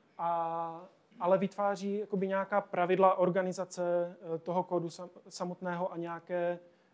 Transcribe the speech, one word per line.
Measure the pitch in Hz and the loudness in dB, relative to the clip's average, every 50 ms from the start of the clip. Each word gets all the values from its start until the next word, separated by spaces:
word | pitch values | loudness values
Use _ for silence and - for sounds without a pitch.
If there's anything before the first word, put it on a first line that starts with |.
| _ _ _ - | _ _ _ -4
a, | 170 170 170 170 165 165 165 170 165 165 165 165 180 - - _ _ _ - - | -2 0 0 0 0 0 -2 -2 -4 -4 -6 -10 -14 -18 -20 _ _ _ -10 -2
ale | 180 175 190 185 | 4 4 4 4
vytváří | 196 190 - - 202 202 202 180 190 202 196 208 | 4 0 -2 0 0 0 0 0 -2 -4 -2 -2
jakoby | 208 202 208 185 190 190 | -4 -2 -2 -2 -2 0
nějaká | 196 196 190 196 208 202 | 0 -2 -2 2 0 0
pravidla | 202 - - 180 175 175 185 180 190 185 185 | 0 0 0 0 2 2 4 6 6 6 6
organizace, | 185 180 180 170 190 185 185 180 196 180 185 - 185 180 175 175 175 175 175 180 - 202 165 165 | 6 4 2 4 2 0 0 -2 -4 -6 -8 -4 -4 -2 0 2 0 0 -2 -6 -12 -8 -6 -6
eh, | 160 | -6
toho | - 180 175 185 175 | -4 -2 0 0 0
kódu | - 180 175 165 170 | 0 0 -2 -2 -2
sam-, | 156 - 180 180 - - - 190 | -8 -10 -14 -14 -14 -20 -20 -16
samotného | - - 185 175 180 - 185 180 175 170 185 190 | -8 -8 -6 -6 -6 -6 -6 -6 -4 -2 -4 -4
a | 180 170 | -4 -6
nějaké, | 170 170 170 165 165 - 180 175 175 175 175 175 175 - _ _ _ _ | -6 -6 -8 -10 -8 -4 -4 -2 0 0 -2 -4 -8 -20 _ _ _ _